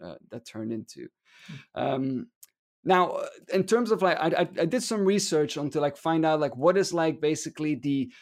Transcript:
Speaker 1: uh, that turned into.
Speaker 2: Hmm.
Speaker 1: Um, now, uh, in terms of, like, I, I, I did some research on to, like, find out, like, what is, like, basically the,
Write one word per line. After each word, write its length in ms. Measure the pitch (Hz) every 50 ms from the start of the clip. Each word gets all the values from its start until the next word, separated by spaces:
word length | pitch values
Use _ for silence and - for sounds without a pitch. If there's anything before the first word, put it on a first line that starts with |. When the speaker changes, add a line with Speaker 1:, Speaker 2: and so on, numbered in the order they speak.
Speaker 1:
uh, 140 | 82 87 76 - _ -
that 140 | 107 120 _
turned 260 | - - 117 110 113
into. 360 | 117 110 107 - - - - - _ _ _ _ _ - -
Speaker 2:
Hmm. 80 | - 151 131 - _ -
Speaker 1:
Um, 520 | 123 131 135 135 131 135 135 131 123 240 - _ _ - _ _ _ _ _ _ _ -
now, 240 | 175 185 180 175 165
uh, 180 | - - - - - - - - -
in 120 | 190 185
terms 260 | - 220 240 240 214
of, 100 | 220 156
like, 160 | 190 175 156
I, 100 | - 160
I, 220 | 165 - - - - - -
I 40 | 165
did 160 | 165 254 247
some 220 | - - 226 208 190
research 540 | 190 208 196 196 - 165 151 147 147 -
on 120 | 151 147 139
to, 100 | - 151
like, 160 | 143 143 143
find 280 | - - 165 165 160 160
out, 140 | 156 156 151
like, 160 | 151 135 -
what 220 | 120 143 175 185
is, 160 | 196 190 185 170
like, 260 | 170 160 160 160 160
basically 560 | 151 151 156 151 - 156 - - 151 151 147
the, 340 | 120 139 143 139 139 123 120 - -